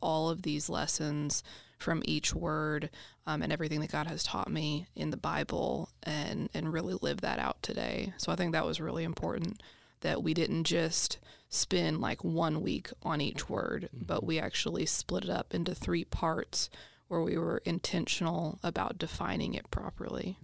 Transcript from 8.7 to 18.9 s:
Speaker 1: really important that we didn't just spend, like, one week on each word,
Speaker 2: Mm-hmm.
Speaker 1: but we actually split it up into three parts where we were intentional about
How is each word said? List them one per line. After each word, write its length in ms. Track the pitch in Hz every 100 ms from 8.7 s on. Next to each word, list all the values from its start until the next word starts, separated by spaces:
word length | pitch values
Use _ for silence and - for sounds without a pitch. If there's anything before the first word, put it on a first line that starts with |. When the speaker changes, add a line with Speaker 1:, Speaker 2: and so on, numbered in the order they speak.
| 160
Speaker 1:
really 240 | 160 165
important 580 | 165 - 165 - 175 - - - - _
that 220 | 156 147
we 120 | -
didn't 300 | 165 160 156
just 540 | 160 170 160 - - - - - _
spend, 520 | - - 180 165 160
like, 220 | - -
one 360 | 175 165 165 156
week 280 | - - - -
on 180 | - 151
each 280 | 147 - -
word, 400 | - - - 185
Speaker 2:
Mm-hmm. 100 | 120 170
Speaker 1:
but 180 | 170
we 140 | 170 160
actually 480 | - - 180 165 156
split 380 | - - 185
it 60 | 190
up 240 | 175 -
into 200 | 175 170
three 300 | 180 180 175
parts 640 | - - 165 160 - - - - - - _
where 120 | 165
we 140 | 165 170
were 240 | 165 -
intentional 920 | - 170 - 175 - - 170 170 160 -
about 360 | 170 - 95